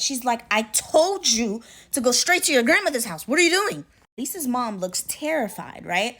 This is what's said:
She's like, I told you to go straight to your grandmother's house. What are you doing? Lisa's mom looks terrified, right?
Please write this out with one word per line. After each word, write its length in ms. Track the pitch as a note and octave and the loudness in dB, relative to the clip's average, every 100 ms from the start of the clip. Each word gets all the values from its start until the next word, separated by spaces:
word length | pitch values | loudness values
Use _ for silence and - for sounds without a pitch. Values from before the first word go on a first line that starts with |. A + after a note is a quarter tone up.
She's 220 | - C4+ | -4 -4
like, 200 | B3 A#3 - | -2 -2 0
I 120 | G#3+ | 0
told 640 | A3 - - - E4+ G4 F4+ | 0 -4 2 4 4 2 0
you 320 | A3+ A#3 G#3+ - - - | 0 0 -4 -10 -20 -6
to 100 | - | 0
go 100 | B3 | 2
straight 320 | A#3+ - F4+ | 2 2 2
to 100 | - | 4
your 100 | C#4 | 2
grandmother's 420 | A#3 F4 F#4+ C4+ | 4 4 2 -2
house. 220 | A3+ E3 - | -4 -8 -2
What 120 | D4 | 4
are 40 | |
you 80 | E4+ | 4
doing? 340 | F#4 G4+ D3 C#3+ _ _ - | 4 0 -4 -10 _ _ -10
Lisa's 300 | C4+ G4 C#4+ | -8 -6 -4
mom 320 | B3 A#3+ G3+ | -2 -2 -4
looks 240 | F#3 F#3 - | -6 -6 -8
terrified, 760 | - D4+ D#4+ A3 - C#3+ - | -6 -2 -2 -2 -6 -12 -14
right? 340 | - F3 A3 | -4 -2 -2